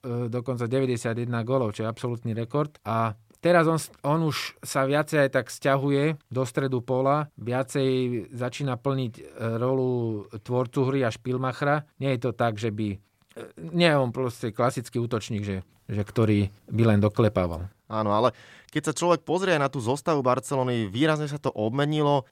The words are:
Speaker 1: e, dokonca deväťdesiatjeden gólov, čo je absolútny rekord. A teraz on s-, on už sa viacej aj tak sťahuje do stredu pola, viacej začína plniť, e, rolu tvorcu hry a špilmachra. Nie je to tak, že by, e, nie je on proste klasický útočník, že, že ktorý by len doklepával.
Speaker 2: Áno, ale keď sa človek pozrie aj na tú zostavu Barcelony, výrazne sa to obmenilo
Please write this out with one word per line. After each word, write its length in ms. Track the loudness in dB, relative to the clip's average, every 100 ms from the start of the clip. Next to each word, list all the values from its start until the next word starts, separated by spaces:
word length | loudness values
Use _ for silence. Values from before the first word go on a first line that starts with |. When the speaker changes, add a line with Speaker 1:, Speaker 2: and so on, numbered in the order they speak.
Speaker 1:
e, 280 | -6 -4 -2
dokonca 320 | -4 -4 -4
deväťdesiatjeden 720 | 0 0 0 0 -2 -2 -2 -4
gólov, 320 | 0 0 0 -2
čo 80 |
je 80 | -6
absolútny 400 | -4 -6 -4 -4
rekord. 440 | -4 -2 -2 -2 -6
A 320 | -4 0 0 -4 _ _ 4
teraz 240 | 6 6
on 80 | 2
s-, 160 | -4 -6
on 240 | 0 2 0
už 320 | -2 -8 -12
sa 240 | -4 -2
viacej 480 | 2 0 2 2 4
aj 0 |
tak 160 | 2 -2
sťahuje 640 | -2 0 2 2 2 0 -2 _
do 160 | -4
stredu 400 | -2 -2 0 -2
pola, 480 | 0 2 2 2 -2 -8
viacej 480 | -4 -4 -2 0 2 2 0 -2 -6
začína 400 | -6 -6 -4 -4
plniť, 380 | -2 -2 -2 -4
e, 80 | -6 -18 -6 -4 0
rolu 640 | 0 2 0 0 -2 -4 -8 -14
tvorcu 480 | -2 -2 0 0 2
hry 160 | 2 0
a 80 |
špilmachra. 720 | -2 -4 -2 -2 -2 0 0 -2 _
Nie 160 | -2 0
je 80 | -2
to 80 |
tak, 240 | 0 -2 0
že 160 | -4
by, 140 | -2 -4
e, 80 | -4 _ _ _ -18 -16 -14 -4
nie 160 | 2 4
je 80 | 4
on 80 | 2
proste 400 | -2 -4 -4 -8
klasický 480 | 0 0 0 -6 -4
útočník, 480 | -2 -4 -4 -6 -4
že, 160 | -6 -8 _ -6
že 160 | -4
ktorý 480 | -2 2 4 4 2 -4 -6
by 80 | 2 4
len 80 | 6
doklepával. 720 | 4 4 2 2 0 -4 -10 _ _
Speaker 2:
Áno, 240 | -2 2
ale 240 | 4 2 0 -20 -20 -6
keď 160 | -4 -4
sa 80 | -2
človek 240 | 2 2
pozrie 320 | 0 0 2
aj 80 | 2
na 80 | 0
tú 80 | -2
zostavu 480 | -2 -2 0 0 2
Barcelony, 640 | 0 0 -2 0 0 -2
výrazne 400 | 0 0 0 -4
sa 80 | -4
to 160 | -6
obmenilo 720 | -2 -2 0 0 2 2 2 0